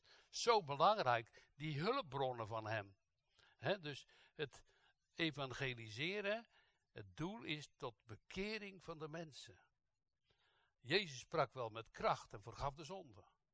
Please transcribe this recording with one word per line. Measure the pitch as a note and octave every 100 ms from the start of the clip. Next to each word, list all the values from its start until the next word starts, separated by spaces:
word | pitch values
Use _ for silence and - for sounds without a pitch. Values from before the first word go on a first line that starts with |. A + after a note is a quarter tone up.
| - - -
Zo | - A#3 A3+
belangrijk, | D3 C#3+ F3 G#3+ C3+ A#2 A#2 - -
die | - D#3 C#3
hulpbronnen | F#3+ C4+ F3 C#3 C3 B2 G#2
van | A2 G#2+
hem. | A2 G2+ - _ _ _ _ - _
Hè, | C3+ G3+
dus | D3+ C3+ - - -
het | - C#3+ - - _ _ _ _
evangeliseren, | - E3 D3 C3+ A#2 C3 A#2+ A2 G#2+ E3 G#3 G3 A3 A#3 _ _ _ _
het | A#2+ G2 F2+
doel | E3+ A3+
is | - D3+ - -
tot | B2+ -
bekering | - - - F#3+ G#3 A3 G3+ F#3+
van | - D#3+
de | D#3
mensen. | E3 D#3+ - - F2+ _ _ _ _ _ _ _ _ _ _ _ _
Jezus | A#2+ F#3 F3+ C3
sprak | - D#3+ C3+
wel | C3 A2+
met | A2 -
kracht | - G#3 C#3+ -
en | A2+
vergaf | A#2 A2 C#3
de | C#3
zonde. | D3 F#3+ D#3 G#2 - _ _